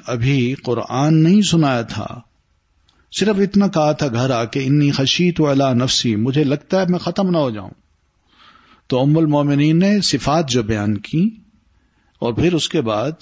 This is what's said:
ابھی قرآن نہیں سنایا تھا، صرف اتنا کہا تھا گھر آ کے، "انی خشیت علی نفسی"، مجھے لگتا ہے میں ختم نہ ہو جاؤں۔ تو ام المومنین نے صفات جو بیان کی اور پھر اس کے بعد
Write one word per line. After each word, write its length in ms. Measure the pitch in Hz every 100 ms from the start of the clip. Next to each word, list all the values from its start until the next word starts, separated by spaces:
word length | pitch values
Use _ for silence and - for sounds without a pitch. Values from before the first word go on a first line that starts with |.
| -
ابھی 480 | 120 127 139 120 139
قرآن 600 | - 113 - 123 147 160
نہیں 180 | 160 208
سنایا 400 | 196 165 147 123
تھا، 400 | 113 - - 120 - _ _ _ _ _ _ _ _
صرف 240 | - 190 196
اتنا 280 | 196 196 196
کہا 240 | 165 151
تھا 160 | 147 151
گھر 220 | 117 131
آ 160 | 120 117
کے، 140 | 143
"انی 320 | 131 147 143
خشیت 500 | - - - 175 170
علی 320 | 147 139 135
نفسی"، 420 | 120 131 - 120 104
مجھے 280 | 120 135
لگتا 380 | 147 147 - 185
ہے 40 | 180
میں 100 | 180
ختم 300 | - 175 190
نہ 80 | 170
ہو 120 | 135
جاؤں۔ 200 | 107 98 - _ _ _ _ _ _ - _ _ _ -
تو 140 | 127
ام 160 | 139 156
المومنین 640 | 160 147 147 143 151 165
نے 220 | 196 208
صفات 480 | - 135 - 156 147
جو 140 | 123
بیان 340 | 110 107 104 104
کی 320 | - 156 208 226 - _ _ _ _ _ _ -
اور 140 | 120
پھر 200 | 113 160
اس 160 | 165 -
کے 120 | 165
بعد 300 | 117 107 131 160